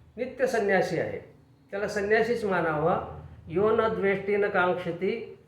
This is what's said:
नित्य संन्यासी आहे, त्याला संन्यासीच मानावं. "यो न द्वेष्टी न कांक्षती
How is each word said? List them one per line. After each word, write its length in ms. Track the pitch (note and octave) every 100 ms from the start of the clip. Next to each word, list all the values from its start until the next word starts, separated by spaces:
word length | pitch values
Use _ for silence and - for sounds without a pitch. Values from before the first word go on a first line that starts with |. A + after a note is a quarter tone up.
| - G#3+
नित्य 300 | B3 - -
संन्यासी 540 | A3+ G3+ F#3+ - D#3
आहे, 180 | G#2+ - - - _ _ -
त्याला 180 | G3 G3+
संन्यासीच 560 | G#3 G3+ A3+ A3+ A#3
मानावं. 760 | G3+ F3+ E3 D3+ D#3+ F#3 - - - - -
"यो 220 | D#3+ G#3+ A3+
न 40 | A3
द्वेष्टी 420 | F3+ G3 G3 G3 G#3
न 120 | G3
कांक्षती 920 | F#3+ F3+ F3 E3+ F3 F#3+ A#3 - -